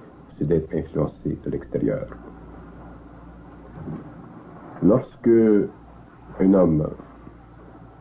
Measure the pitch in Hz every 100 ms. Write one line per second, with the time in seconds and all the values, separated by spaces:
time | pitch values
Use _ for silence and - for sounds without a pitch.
0 | - - - - 73 82 - 80 - 80
1 | 76 - - 76 - - - - - -
2 | - - - - - - - - - -
3 | - - - - - - - - - -
4 | - - - - - - - - 85 127
5 | - - 117 113 110 104 98 - - -
6 | - - - - 95 98 87 78 78 -
7 | - - - - - - - - - -